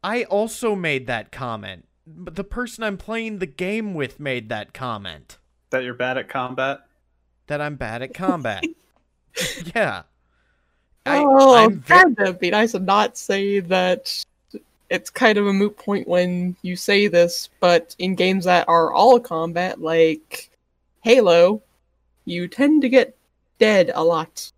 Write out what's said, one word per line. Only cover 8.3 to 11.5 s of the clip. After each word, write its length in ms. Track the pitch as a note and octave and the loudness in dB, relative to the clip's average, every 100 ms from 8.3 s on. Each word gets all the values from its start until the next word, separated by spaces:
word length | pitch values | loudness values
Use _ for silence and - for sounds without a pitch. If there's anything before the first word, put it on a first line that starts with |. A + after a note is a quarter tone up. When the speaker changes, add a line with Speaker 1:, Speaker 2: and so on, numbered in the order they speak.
| F3 B2 G2 E4 | -4 -6 -8 -10
Speaker 3:
<laughs> 60 | - _ _ _ _ _ - F3 - E3 A3+ | -14 _ _ _ _ _ -10 -10 -10 -10 -4
Speaker 1:
Yeah. 280 | F3+ F#2+ - _ _ _ _ _ _ _ _ _ - | -4 -6 -14 _ _ _ _ _ _ _ _ _ -2
I, 100 | C#4 | 0
Speaker 3:
Oh, 380 | C#4+ C4+ C4+ | 4 6 8